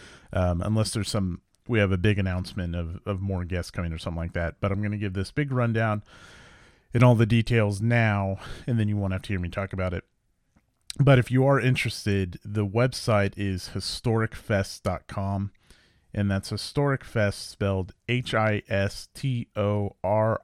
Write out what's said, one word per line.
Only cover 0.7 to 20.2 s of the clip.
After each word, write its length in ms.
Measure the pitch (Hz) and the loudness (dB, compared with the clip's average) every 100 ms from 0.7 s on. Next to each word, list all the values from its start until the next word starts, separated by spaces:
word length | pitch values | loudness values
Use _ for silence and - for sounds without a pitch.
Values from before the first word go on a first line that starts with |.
| 107 107 | 0 0
there's 180 | 113 98 | -2 -2
some, 320 | 113 92 87 _ _ - | -2 -2 -4 _ _ -2
we 120 | 117 | 2
have 140 | 101 | 4
a 40 | 95 | 4
big 220 | 98 101 | 2 2
announcement 560 | 95 90 92 - 87 85 | 0 -2 -4 -6 -4 -4
of, 240 | 85 85 | -6 -8
of 160 | - 98 | -6 -4
more 260 | 98 95 87 | -2 -4 -2
guests 260 | 87 85 | -4 -6
coming 220 | - 85 | -6 -6
or 40 | 80 | -6
something 240 | - 85 | -6 -6
like 120 | 82 | -6
that. 260 | 85 85 - | -4 -4 -2
But 120 | 104 | -2
I'm 120 | 98 | -2
gonna 140 | 104 104 | -4 -4
give 160 | 101 | -4
this 180 | 95 92 | -4 -6
big 200 | - 147 | -4 -2
rundown 520 | 131 117 113 113 104 - - - - - - - _ _ | 0 0 0 0 -2 -6 -20 -20 -20 -20 -20 -20 _ _
and 80 | - | 6
all 140 | 123 117 | 8 8
the 100 | 113 | 6
details 560 | 117 113 120 104 101 | 4 4 2 2 2
now, 560 | 113 120 110 101 98 95 - - - | 2 4 4 2 0 -4 -8 -12 -4
and 120 | 117 | 0
then 100 | 107 | 0
you 80 | 104 | 0
won't 160 | 98 | -2
have 100 | 92 | -4
to 60 | - | -4
hear 100 | 98 | -4
me 100 | 87 | -4
talk 240 | 95 98 | -6 -6
about 200 | 95 92 | -4 -4
it. 100 | 87 - _ _ _ _ _ _ _ _ - | -4 -8 _ _ _ _ _ _ _ _ 2
But 180 | 139 135 | 6 6
if 140 | 120 | 6
you 120 | 127 131 | 2 4
are 120 | 139 | 4
interested, 800 | 120 127 117 - - 98 92 87 - | 4 2 0 -4 0 2 0 -6 -6
the 220 | 104 104 | -2 -2
website 640 | 104 127 - - 107 98 - | 2 0 0 2 2 2 0
is 340 | 101 95 - | -4 -4 -6
historic 640 | 98 - - 123 113 110 - | -8 -8 -6 -2 0 -2 -6
fest 480 | - 104 98 - | -2 0 0 -4
dot 240 | - 92 _ | -6 -6 _
com, 440 | - 98 98 101 _ _ - _ _ _ | -6 -4 -4 -4 _ _ -20 _ _ _
and 160 | - 101 | -2 0
that's 200 | 98 - | 0 -2
Historic 540 | 107 - - 143 135 | -8 -6 -2 0 -2
Fest 460 | - 117 104 - - | -4 0 0 0 -12
spelled 460 | - 101 98 92 - - | -4 -2 0 -4 -10 -4
H 280 | 123 123 117 | -4 0 0
I 260 | 110 104 - | 0 0 -2
S 400 | 104 98 - - - | -2 -2 -4 -18 -8
T 320 | 139 120 117 - | -4 -4 -6 -2
O 400 | 101 104 101 - | 0 0 -2 -4
R 360 | 92 107 | -2 2